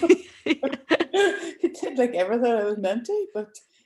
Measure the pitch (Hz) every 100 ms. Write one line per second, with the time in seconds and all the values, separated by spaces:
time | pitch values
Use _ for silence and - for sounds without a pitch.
0 | 330 - - - - 220 269 - - 320
1 | 339 381 403 403 339 - 349 - - 262
2 | 240 175 185 233 240 226 208 214 190 220
3 | 240 415 392 214 214 - _ _